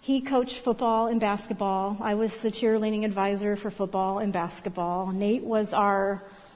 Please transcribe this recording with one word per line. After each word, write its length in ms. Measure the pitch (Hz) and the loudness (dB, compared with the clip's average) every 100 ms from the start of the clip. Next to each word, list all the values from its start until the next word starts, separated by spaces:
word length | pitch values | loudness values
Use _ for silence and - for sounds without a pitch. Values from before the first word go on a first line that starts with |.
He 200 | - 269 | 0 0
coached 380 | 262 269 254 - | 2 0 0 -4
football 480 | - 226 240 226 233 | -2 0 2 2 2
and 120 | 233 | 2
basketball. 760 | 208 202 - 196 196 190 196 202 | 0 -2 -4 -2 0 0 -2 -2
I 140 | 220 208 | -2 0
was 260 | 220 - | 0 0
the 80 | 226 | -4
cheerleading 560 | 202 233 220 214 214 214 | 0 2 2 2 0 0
advisor 500 | 196 196 202 208 202 | 0 0 2 0 -2
for 140 | 208 | -4
football 500 | 208 190 190 190 196 | -4 -2 0 0 0
and 120 | 208 | 0
basketball. 760 | 185 170 - - 185 175 175 190 | -2 -4 -6 -8 -4 -2 -2 -2
Nate 360 | 190 202 247 | 0 0 0
was 300 | - 220 208 | 0 0 2
our, 500 | - 202 196 196 196 - - - | 2 4 4 0 -2 -8 -20 -20